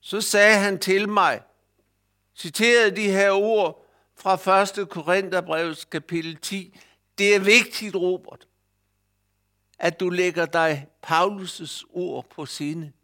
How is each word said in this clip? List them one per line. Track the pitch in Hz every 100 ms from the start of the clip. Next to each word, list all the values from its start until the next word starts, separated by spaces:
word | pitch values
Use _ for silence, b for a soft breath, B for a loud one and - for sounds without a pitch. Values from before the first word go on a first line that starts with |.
Så | - 196
sagde | 214 208 208 214
han | 202 190
til | - 196 208
mig, | 208 170 120 - _ _ _ _ _ _ _ _ -
citerede | 175 - 226 240 220 190
de | 208
her | 190 202
ord | 196 208 220 180 160 b b b _
fra | 196 185
Første | 196 190 196 202 190
Korintherbrevs | 170 151 185 196 180 175 160 165 156
kapitel | - 165 - 170 165 160
ti: | - 196 180 b b b _ -
"Det | 202
er | 208
vigtigt, | 190 233 226 - 214
Robert, | 190 180 185 - - _ _ _ _ _ _ _ _ _ _ _ _ _ _
at | 170 160
du | 185
lægger | 180 180 165 165
dig | 170 160 147 143 _ -
Paulus' | 165 185 202 185 - 165 - -
ord | 170 180 127 -
på | - 147
sinde. | - 147 160 151 _